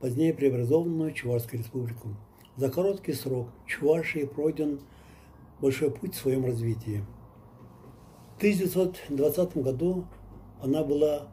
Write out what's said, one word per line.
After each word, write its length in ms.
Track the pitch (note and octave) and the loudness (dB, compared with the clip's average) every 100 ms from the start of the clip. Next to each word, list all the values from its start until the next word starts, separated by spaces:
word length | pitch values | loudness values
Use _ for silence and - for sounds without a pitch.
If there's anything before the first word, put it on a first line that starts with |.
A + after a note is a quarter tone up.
позднее 320 | B2+ B2 E3 | -4 2 2
преобразованную 800 | - C#3 B2 A#2+ D#3 E3+ D#3+ D#3 | 4 2 4 4 4 4 0 -2
Чувашской 460 | - A#2+ A#2+ - A#2 | -4 -2 -2 -2 -8
республику. 580 | A2 B2+ A#2 A#2 A2 G#2 - - - - | -6 -6 -6 -8 -10 -12 -16 -20 -18 -2
За 120 | C3+ | -2
короткий 440 | E3+ G3 G3 - | 2 0 0 -4
срок 340 | C#3+ C3 B2+ A#2+ - - | -4 -2 -4 -4 -12 -10
Чувашии 600 | - D3 E3 D#3+ E3 C#3+ | 0 2 2 2 -2 -4
пройден 560 | - D#3 D#3 D3 C#3 - - - - - - - - | 0 0 0 -2 -2 -8 -20 -20 -20 -20 -20 -20 0
большой 300 | C3+ C3 D3+ | 2 4 0
путь 220 | - F#3 | 0 -6
в 40 | - | -2
своём 260 | C3 C3 B2+ | 0 2 0
развитии. 600 | A2+ A#2 A2 A2+ G#2 G2+ - - - - - - - - - - - - - | 0 0 -2 -4 -4 -6 -12 -20 -20 -20 -20 -20 -20 -20 -20 -20 -20 -20 2
В 60 | |
тысяча 220 | G#3 F3+ | 2 4
девятьсот 340 | F3+ F#3 F#3 - - | 2 2 0 -2 -6
двадцатом 540 | C#3 D3 F3+ F3 D#3 | 0 2 2 0 0
году 460 | B2+ B2 F3 F3+ F3+ - - - - - | 0 0 0 0 -4 -14 -20 -20 -20 -6
она 220 | C3 D3+ | 0 0
была 460 | C#3+ D3 D3+ D3 - | 2 4 4 2 -4